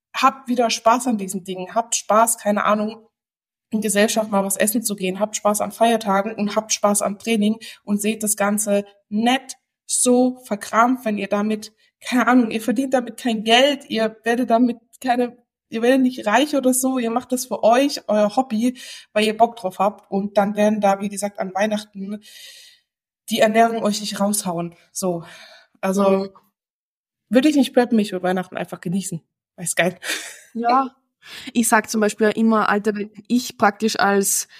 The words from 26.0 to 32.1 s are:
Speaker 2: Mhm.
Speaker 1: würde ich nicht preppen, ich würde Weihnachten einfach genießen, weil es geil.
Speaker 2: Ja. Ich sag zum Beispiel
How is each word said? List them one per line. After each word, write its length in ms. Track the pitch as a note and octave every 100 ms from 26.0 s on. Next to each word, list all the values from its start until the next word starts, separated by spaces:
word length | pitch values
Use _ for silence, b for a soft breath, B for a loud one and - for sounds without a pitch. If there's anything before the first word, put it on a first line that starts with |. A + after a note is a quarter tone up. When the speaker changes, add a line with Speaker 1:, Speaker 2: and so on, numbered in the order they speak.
| G3
Speaker 2:
Mhm. 180 | G3 G3 _ _ _ _ _ _ _ _ _ -
Speaker 1:
würde 180 | A#3 D4+
ich 80 | D4
nicht 160 | B3
preppen, 260 | B3+ B3 A3+
ich 140 | G3+
würde 120 | F#3
Weihnachten 340 | F#3 F#3 F3+ -
einfach 240 | F3+ F3
genießen, 400 | F3 F#3+ - E3 _ _ _ -
weil 80 |
es 100 | E3+ -
geil. 220 | F3 - B B B B B
Speaker 2:
Ja. 420 | A3+ A#3 C4 C4 _ _ _ B B B
Ich 160 | B3 A3
sag 200 | A3 G#3
zum 120 | A3
Beispiel 300 | G#3